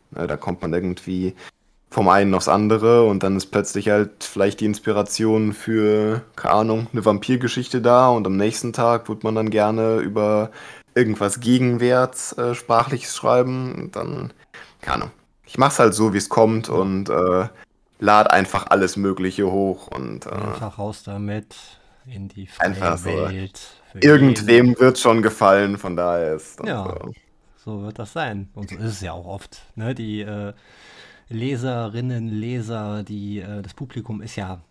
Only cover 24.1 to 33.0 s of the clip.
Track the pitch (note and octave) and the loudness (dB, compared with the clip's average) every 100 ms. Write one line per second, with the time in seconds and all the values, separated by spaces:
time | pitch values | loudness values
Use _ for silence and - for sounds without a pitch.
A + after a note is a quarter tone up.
24.1 | D3 C3+ G#2+ G#2+ A#2+ B2 A#2+ B2+ G2+ A#2+ | 8 8 4 6 8 8 6 4 6 4
25.1 | A2+ G#2+ - G2+ G2 G2+ G2+ F#2+ F2 F2 | 4 2 4 6 6 4 -2 -6 -4 -2
26.1 | F2 D#2+ D#2 - - G#3+ A#2 F#2+ F2 - | 0 -2 -4 -8 -12 -8 -6 -8 -10 -14
27.1 | - _ _ _ _ A2+ G#2 G#2 A2 G#2 | -18 _ _ _ _ -14 -12 -10 -12 -12
28.1 | E3 C#3 G2+ G2 - G2 F#2+ A2+ G2 F#2 | -8 -8 -8 -12 -14 -14 -10 -8 -8 -10
29.1 | E2+ F2 G2 - - - A2 A2+ B2+ A2 | -12 -12 -14 -16 -20 -20 -10 -8 -8 -8
30.1 | G#2+ G#2 G#2 G2+ - _ _ - - - | -8 -8 -10 -10 -14 _ _ -20 -20 -20
31.1 | _ - A2 C3 B2 C3 A#2+ A2 A2+ B2 | _ -14 -8 -6 -6 -6 -6 -6 -6 -6
32.1 | B2 A2+ G#2+ A#2 B2+ A2 A2+ G#2 G#2 | -6 -6 -6 -6 -6 -6 -8 -8 -8